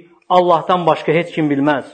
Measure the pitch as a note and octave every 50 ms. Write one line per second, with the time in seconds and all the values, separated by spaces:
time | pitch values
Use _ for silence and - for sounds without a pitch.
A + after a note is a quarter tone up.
0 | - _ _ _ _ - F3+ F3+ F3+ F3 E3+ D#3 D3+ - F#3 F3+ E3+ D#3+ D3 -
1 | - - D3+ E3+ E3+ E3+ - E3+ D#3+ D3 C#3+ C#3 C#3 D3+ D3 C3 A2+ -